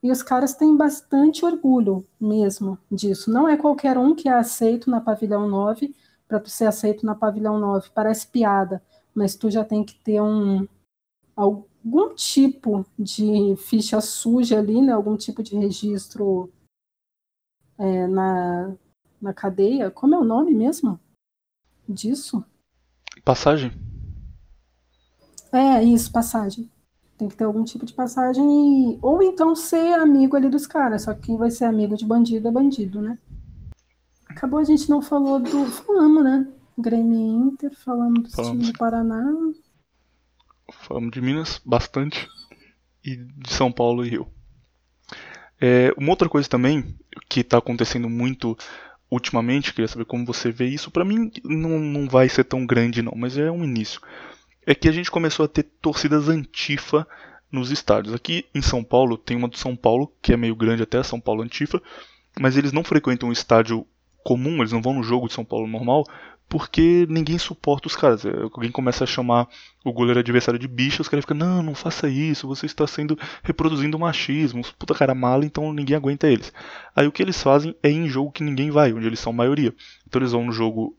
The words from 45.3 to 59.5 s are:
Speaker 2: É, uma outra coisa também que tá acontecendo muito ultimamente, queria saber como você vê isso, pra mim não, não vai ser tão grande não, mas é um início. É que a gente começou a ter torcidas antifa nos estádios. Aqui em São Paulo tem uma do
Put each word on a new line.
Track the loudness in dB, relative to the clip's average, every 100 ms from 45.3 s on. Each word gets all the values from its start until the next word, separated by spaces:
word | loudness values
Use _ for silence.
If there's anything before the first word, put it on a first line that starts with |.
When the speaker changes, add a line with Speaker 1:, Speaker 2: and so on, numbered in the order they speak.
| -20 -20 _
Speaker 2:
É, | 4 6 4 2
uma | 0
outra | 2 2
coisa | 2 0
também | 0 2 0 -2 -12 _ -20 _
que | -2
tá | 2 2
acontecendo | 2 -4 -2 -2 -4
muito | -2 -2 -2 -6 -6 -10 -20 -20 -20 _
ultimamente, | -4 -2 -2 0 0 -2
queria | -2 -4
saber | -4
como | -8 -6 -6
você | -4 -4
vê | -2 -2
isso, | -4 -6
pra | -2
mim | 0 0 -2 -6
não, | -6 -4 -2 -2
não | -2 -4 2
vai | 4 6
ser | 4
tão | 0 0 0
grande | 2 2 0
não, | -4
mas | -4 -6 -2
é | -4
um | -2
início. | -4 -4 -4 -8 -18 -20 -20 -20 _ _ 0
É |
que | 2 4
a |
gente | 2 -2
começou | -2 -2 0
a | -2
ter | 0
torcidas | -6 _ -4 -2 0 2 2
antifa | 0 -2 -8 -6 -6 0 -2 -2 -14 -20 -20 _
nos | -6 -4
estádios. | -6 0 0 0
Aqui | -8 -6 -6 -6
em | -4
São | -2 -2
Paulo | 2 2 4 0
tem | -4 -4
uma |
do | -4